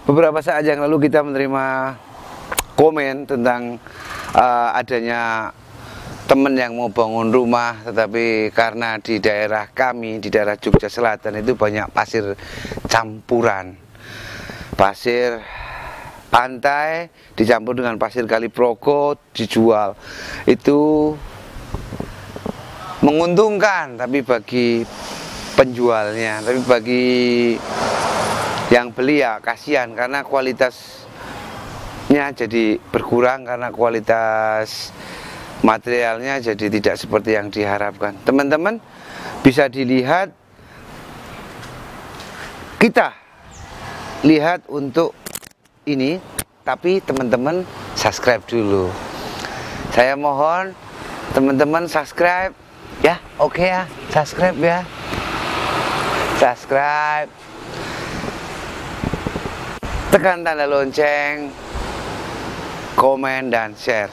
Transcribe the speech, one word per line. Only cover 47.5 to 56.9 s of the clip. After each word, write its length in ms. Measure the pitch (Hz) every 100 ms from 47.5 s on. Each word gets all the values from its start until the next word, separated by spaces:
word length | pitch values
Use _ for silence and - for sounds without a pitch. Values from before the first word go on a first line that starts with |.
| 175 180 - -
subscribe 480 | - 107 - - 113 -
dulu. 400 | 117 104 98 92 92 - - - - - - - - -
Saya 240 | - 127 139
mohon 560 | 147 139 151 175 190 180 - - - - - 135
teman-teman 560 | 135 135 147 160 170
subscribe 640 | 156 143 - 175 180 190 - - - - -
ya, 160 | 147 175 - -
oke 240 | 147 165
ya, 240 | 180 185 180 - -
subscribe 480 | 156 147 156 180 143
ya, 240 | 170 175 175 - - - - - - - - - - - - - - 147
subscribe, 880 | 131 120 - 135 143